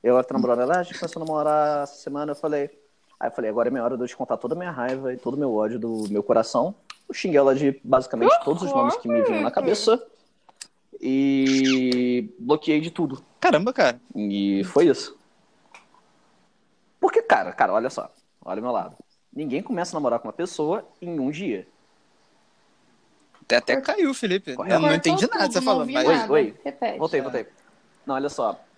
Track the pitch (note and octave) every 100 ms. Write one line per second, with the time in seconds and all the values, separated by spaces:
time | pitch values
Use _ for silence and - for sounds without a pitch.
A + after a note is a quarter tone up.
0 | A#2+ B2 B2+ B2+ B2 A#2+ B2 F3+ F3+ -
1 | E3+ E3 D#3+ D#3 D3+ D3+ D3+ D3 C#3+ -
2 | - C#3+ D3+ C#3+ D#3+ D3 C#3+ - _ _
3 | _ _ B2 - A2+ G#2+ A#2+ C3 A#2+ B2+
4 | B2 - B2+ A#2 A#2+ D#3+ F3+ C3+ B2 C3
5 | C3+ B2+ B2 C3+ C#3 G#2+ G#2+ A#2+ A#2 A2
6 | G#2+ G#2 G2+ A2+ A2+ B2 D#3 G#3 _ -
7 | _ - F#3+ D3 C#3 C3+ C#3+ C3+ A#2 C3
8 | C3 A2+ G#4 E5+ C#4 C#4+ C#4 C#4 C#4 A#4
9 | A#4+ D5 C5 F4 D4+ D4 - - - A#3+
10 | - _ _ _ _ _ - _ _ -
11 | - C3+ C#3 C3+ C3+ C3+ C3 C3 B2+ B2
12 | B2 B2 - - A#2+ D#3 E3 D3+ E3 -
13 | D#3 C3 - _ F4+ D3+ G#3 B3+ D#3+ A#2+
14 | _ - G#2 G2+ G2 G2 F#2 C#3 E3+ -
15 | - - _ _ _ _ _ - _ _
16 | _ _ _ _ _ _ _ _ _ _
17 | F#4+ A4+ A4+ A#2 F2+ - G#2 G2+ B2 -
18 | - _ _ _ - G2 A#2+ A2+ F2+ -
19 | - _ _ - D3+ C3+ - A3+ F3+ E3+
20 | C#3 A#2 A2+ - F3 - D3+ G3+ - _
21 | F3 E3 C3 D3+ F#3+ G2+ F2+ _ _ _
22 | _ _ _ _ _ _ _ _ _ _
23 | _ _ _ _ _ A#3 - C4+ C4+ G#4
24 | D#4 C4+ G#3+ F#3 F3 B2+ F#3+ A#3+ D4+ C#4
25 | - E4+ C4 F4 C#4+ A#3 B3+ - - C3
26 | B2+ D#3 G#3 D3+ A#2 - C#3 - A#3 C3+
27 | D#3+ D3+ C3+ B2+ G#2+ _ _ _ _ _
28 | - C3+ C#3 - A2+ - _